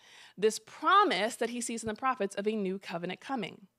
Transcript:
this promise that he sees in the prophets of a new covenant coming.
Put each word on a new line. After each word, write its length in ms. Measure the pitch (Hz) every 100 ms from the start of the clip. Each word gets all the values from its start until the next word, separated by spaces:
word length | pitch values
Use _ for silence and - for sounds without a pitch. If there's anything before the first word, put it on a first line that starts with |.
| - - - -
this 220 | 214 -
promise 760 | - - 302 392 392 185 214 -
that 140 | 233
he 100 | 247
sees 220 | 233 226
in 60 | 226
the 60 |
prophets 420 | 214 262 240 196 -
of 100 | 202
a 80 |
new 240 | 220 190 190
covenant 420 | - 170 175 180
coming. 460 | - 262 185 - 202